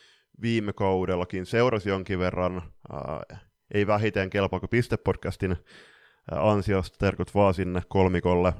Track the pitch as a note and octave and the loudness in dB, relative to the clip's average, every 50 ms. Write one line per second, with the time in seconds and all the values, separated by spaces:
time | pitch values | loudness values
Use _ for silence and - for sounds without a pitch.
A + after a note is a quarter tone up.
0 | _ _ _ _ _ _ _ - A2 A#2 A#2 A2 G#2 G2+ - - G2+ F#2+ F#2+ F#2 | _ _ _ _ _ _ _ -4 -2 0 0 0 -2 -2 -4 0 0 2 2 2
1 | F#2 F2 F#2 F2 F2+ - G2+ F#2 F2+ - A#2+ A2+ B2 B2+ A2+ G2+ F2 G2+ F#2+ F#2+ | 2 0 0 -2 -2 -4 -4 -8 -6 0 2 2 2 2 2 0 -2 -2 -2 -2
2 | F2+ - F#2+ F2 F2+ F2+ - F2+ F2+ F2+ F#2 F#2 - - - - _ - - C#2+ | -2 -4 -2 0 0 -2 0 -2 -2 -2 -4 -6 -10 -12 -20 -20 _ -14 -12 -10
3 | C2 C2+ D#2 - - _ - - - _ _ _ _ - - G#2 G2+ G2+ G#2 G2+ | -8 -8 -8 -10 -10 _ -18 -20 -20 _ _ _ _ -4 0 0 2 2 2 2
4 | A2 G#2+ - G2 F#2+ F#2 G#2 G2+ G2 F2+ F#2 F2+ F#2 - A#2 A#2+ B2 - A2 - | 2 0 0 0 -2 0 0 0 0 0 -2 -4 -4 0 0 0 0 0 -4 -2
5 | - G2 F2+ - - F#2+ - - G2 F#2 F2 - _ _ - - - - _ _ | 0 -2 -2 -2 -4 -8 -6 -4 -4 -4 -4 -4 _ _ -20 -20 -20 -20 _ _
6 | _ _ _ _ _ - - - - G#2+ G#2 G2+ F2+ G#2 G2 F#2+ - - _ - | _ _ _ _ _ -8 -4 0 2 2 2 2 2 0 0 0 -2 -4 _ 0
7 | G2+ G2 - - F2+ - - G2+ G2+ G2 F2 F#2+ F2+ F2+ F2+ F2+ - - - G2 | 0 0 0 0 -6 -2 2 4 4 4 4 0 -2 -2 -4 -6 -6 0 2 4
8 | F#2 F#2 F#2 E2+ E2 F2+ F2+ F2 F2+ F2+ E2+ | 4 4 2 2 2 2 2 4 2 2 0